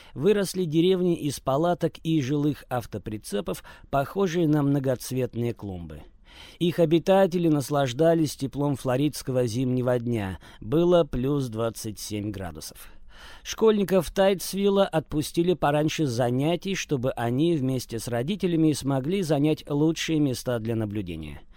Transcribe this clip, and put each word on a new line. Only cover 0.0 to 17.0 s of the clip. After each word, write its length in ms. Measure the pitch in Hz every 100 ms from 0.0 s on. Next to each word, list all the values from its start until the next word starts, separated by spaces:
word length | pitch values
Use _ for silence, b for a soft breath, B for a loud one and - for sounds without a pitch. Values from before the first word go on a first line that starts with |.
| B
выросли 500 | 123 160 214 185 185
деревни 540 | 175 156 175 185 180 170
из 240 | 147 -
палаток 540 | - 135 170 175 160 -
и 180 | 160 160
жилых 420 | 127 147 147 139 -
автоприцепов, 920 | 127 - 104 107 107 - 202 175 175 B B B
похожие 580 | 139 139 190 196 170 160
на 160 | 151
многоцветные 880 | 139 143 135 123 - 131 123 113 117
клумбы. 500 | 113 101 90 82 78 - - B B B B
Их 200 | 170 165
обитатели 720 | 165 165 170 190 196 175 165
наслаждались 880 | 147 127 143 135 120 165 165 151 -
теплом 400 | 135 131 143 135
флоридского 680 | 131 127 147 - - 127 123
зимнего 520 | 113 131 127 123 123
дня. 400 | 120 117 98 92 B B
Было 420 | 104 147 175 175
плюс 460 | 156 - 131 143 131
двадцать 500 | 110 117 107 110 98
семь 320 | - 107 104
градусов. 640 | 98 90 76 - - - - - B B B
Школьников 720 | - - 220 214 190 190 160
Тайтсвилла 720 | - 196 196 - 190 196 196 196
отпустили 680 | 160 - 151 - - 170 170
пораньше 500 | 147 147 156 - 151
с 60 |
занятий, 640 | 117 123 127 143 175 196 190
чтобы 340 | - 143